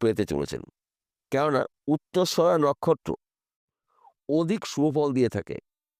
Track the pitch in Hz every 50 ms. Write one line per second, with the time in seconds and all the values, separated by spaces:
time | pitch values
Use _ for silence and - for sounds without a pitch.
0 | 117 113 107 107 101 - 78 71 71 - - 62 - - - _ _ _ _ _
1 | _ _ _ _ _ - - 135 151 156 139 127 - - _ _ _ 143 151 -
2 | _ _ - 180 180 - - - 165 175 180 160 147 139 - - - 165 156 -
3 | - - - - _ _ _ _ _ _ _ _ _ _ _ _ _ _ _ _
4 | _ - _ _ _ - 143 160 170 165 220 196 - - - 147 143 156 135 151
5 | 147 143 127 131 123 107 - 98 - - - - - _ _ _ _ _ _ _